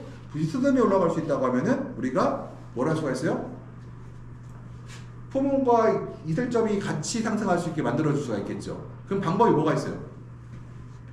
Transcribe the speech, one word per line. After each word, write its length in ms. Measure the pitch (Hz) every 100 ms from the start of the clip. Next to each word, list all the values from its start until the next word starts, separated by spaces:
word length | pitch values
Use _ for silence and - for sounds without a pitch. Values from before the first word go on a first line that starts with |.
| - - -
비스듬히 480 | 147 156 262 277 254
올라갈 280 | 208 196 170
수 120 | 160
있다고 240 | 147 135 127
하면은 480 | 123 180 285 - -
우리가 540 | 123 - 240 - - - - 113
뭘 140 | 143
할 60 | 156
수가 160 | 151
있어요? 380 | 139 165 240 - - - - - - - - - - - - - - - - - - -
표본과 760 | 269 277 269 247 233 220 - - - 156
이슬점이 520 | 160 247 233 214 202
같이 420 | - 151 - 233
상승할 360 | 214 202 202 175
수 120 | 170
있게 120 | 156
만들어줄 400 | 123 123 143 139
수가 160 | 123 104
있겠죠. 460 | 98 101 92 80 - - -
그럼 140 | 196
방법이 300 | 160 196 226
뭐가 220 | 147 156 139
있어요? 220 | - - - - - - - - - - - - -